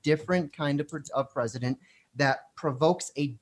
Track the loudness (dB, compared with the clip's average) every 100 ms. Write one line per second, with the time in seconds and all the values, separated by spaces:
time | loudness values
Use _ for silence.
0 | 2 2 2 0 0 -2 0 0 -2 -8
1 | -4 -2 -2 -2 -4 -2 -2 -4 _ _
2 | _ 0 0 0 -4 -6 -4 2 2 2
3 | -2 -6 -6 -6